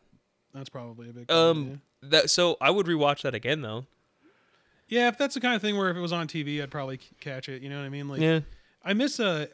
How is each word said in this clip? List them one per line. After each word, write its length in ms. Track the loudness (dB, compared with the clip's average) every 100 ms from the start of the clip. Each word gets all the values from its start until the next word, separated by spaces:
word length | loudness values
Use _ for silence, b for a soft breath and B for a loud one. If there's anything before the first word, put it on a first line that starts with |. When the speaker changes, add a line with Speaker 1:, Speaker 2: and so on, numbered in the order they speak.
| _ _ _ _ _ -18
Speaker 1:
That's 120 | -16
probably 400 | -14 -14 -16 -16
a 40 |
big 180 | -14 0
Speaker 2:
Um, 340 | 4 6 4 -2 -10 -18 _
Speaker 1:
thing, 80 | 2
Speaker 2:
that, 200 | 4 6
so 260 | 4 4 4
I 120 | 4
would 160 | 4 2
rewatch 340 | 4 2 2
that 120 | -2 -2
again, 260 | -2 -2
though. 240 | -4 -8 -10 _ _ _ b b b b b b _
Speaker 1:
yeah. 140 | 2
Yeah, 40 | 2
if 100 | 2
that's 160 | -2 0
the 40 |
kind 160 | 0 0
of 60 |
thing 160 | 0 0
where 120 | 0
if 40 | 0
it 60 |
was 100 | -2
on 160 | -2 -4
T 140 | -4
V, 180 | -4 -4
I'd 100 | -6
probably 260 | -6 -8 -10
c-, 60 | -14 _
catch 260 | -10 -10 -10
it, 140 | -12
you 80 | -10
know 80 | -10
what 80 | -8
I 40 |
mean? 200 | -8 -6
Like, 100 | 0
Speaker 2:
Yeah. 220 | 2 2 0 b b b
Speaker 1:
I 100 | -2
miss, 260 | 0 0 0
uh, 260 | 0 0 -4